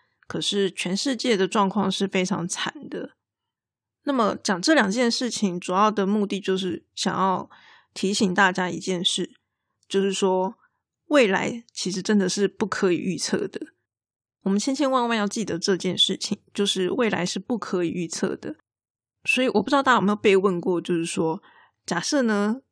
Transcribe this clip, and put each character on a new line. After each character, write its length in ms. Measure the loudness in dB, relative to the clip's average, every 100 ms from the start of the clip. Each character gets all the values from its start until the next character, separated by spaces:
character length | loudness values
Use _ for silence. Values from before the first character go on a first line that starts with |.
| _ _ _
可 120 | -6
是 300 | -2 0 0
全 260 | -2 -4 -2
世 200 | -2 -2
界 200 | 0 2
的 120 | 2
状 200 | 2 2
况 220 | 2 -2
是 160 | 0 -2
非 180 | 0
常 220 | -2 -2 -4
惨 420 | -6 -6 -8 -12
的。 260 | -12 -12 -16 _ _ _ _ _ _ _ _
那 80 | -4
么 220 | 0 0 -2
讲 200 | -4 -2
这 100 | 2
两 180 | 4 4
件 200 | 2 0
事 180 | 0 -4
情， 300 | -2 -2 -2
主 140 | -2
要 160 | 2 2
的 160 | 2 0
目 200 | 0 0
的 140 | -2
就 160 | -2 -2
是 300 | -2 -6 -10
想 200 | -6 -4
要 360 | 0 0 0 -4 -16 -20 -20 _
提 220 | -4 -2
醒 180 | 0 0
大 180 | 4 2
家 200 | 2 -4
一 80 | -4
件 260 | -4 -2
事， 300 | -2 -2 -4 -8 _ _ _ _ _
就 140 | 0
是 140 | 0
说 400 | 2 2 2 0 -4 _ _ _ _ _
未 180 | 4 6
来 360 | 2 0 -6 -12
其 160 | -8 -6
实 100 | -4
真 160 | 2 2
的 80 | 2
是 220 | 0 0
不 160 | 0
可 260 | -4 0 0
以 60 | 2
预 220 | -2 -4
测 280 | -6 -6 -8
的。 140 | -8 -14 _ _ _ _ _ _ _
我 40 | -2
们 100 | -2
千 160 | 0
千 160 | 0 2
万 160 | 2 0
万 120 | 0
要 100 | 0
记 160 | -2
得 140 | -4 -4
这 180 | 0 0
件 220 | 0 2
事 180 | 2 2
情， 220 | -4 -8 _
就 100 | -4
是 260 | -2 0 -2
未 180 | 0 0
来 160 | 0 -2
是 120 | -4
不 200 | -4 -6
可 260 | -4 -2
以 60 | -2
预 180 | -4 -6
测 260 | -4 -4
的。 220 | -4 -10 -14 _ _ _ _ _ _
所 200 | -4 0
以 40 | 2
我 140 | 2
不 60 | 2
知 80 | 2
道 60 |
大 100 | 4
家 40 | 4
有 40 |
没 100 | 4
有 60 | 2
被 180 | 4
问 240 | 6 4 0
过， 220 | 0 -2
就 140 | 0
是 100 | -2
说 380 | -2 -2 -2 -2 -8 _ _ _
假 160 | -6 -4
设 220 | 0 2
呢， 400 | 2 2 0 -2 -8